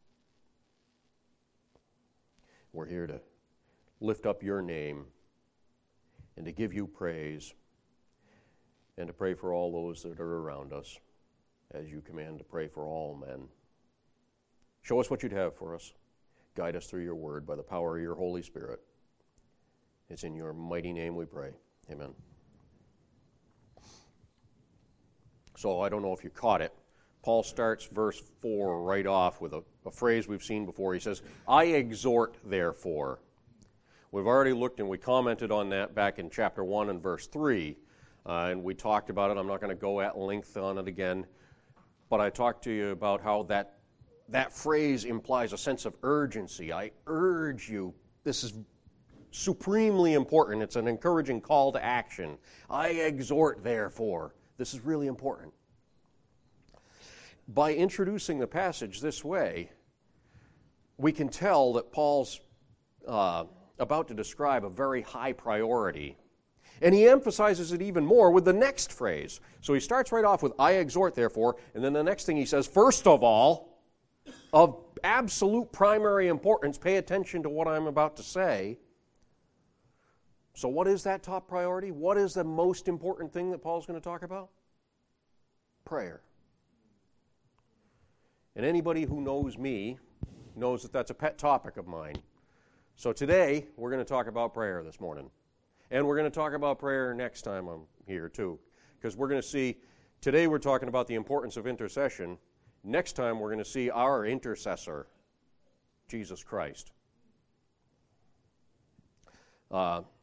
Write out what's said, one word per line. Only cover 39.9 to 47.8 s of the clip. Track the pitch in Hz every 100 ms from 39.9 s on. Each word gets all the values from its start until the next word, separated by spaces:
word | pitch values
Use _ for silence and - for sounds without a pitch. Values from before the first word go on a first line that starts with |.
| 101
at | 98 -
length | 95 104 - 104
on | 95 98
it | 95
again, | 90 92 92 90 - - _ _ _ _ _ _
but | 110
I | 104
talked | 98 120 117 123
to |
you | 110 101
about | 95 104 101
how | 104 104
that, | 98 101 101 - _ _ - - -
that | 131 135
phrase | - 147 151 151 131 113
implies | 113 - 127 117
a | 101
sense | - 131 110
of | -
urgency. | 131 147 143 110 90 - 80
"I | 82 107 - -
urge | 160 185 170 156 127 -
you." | 107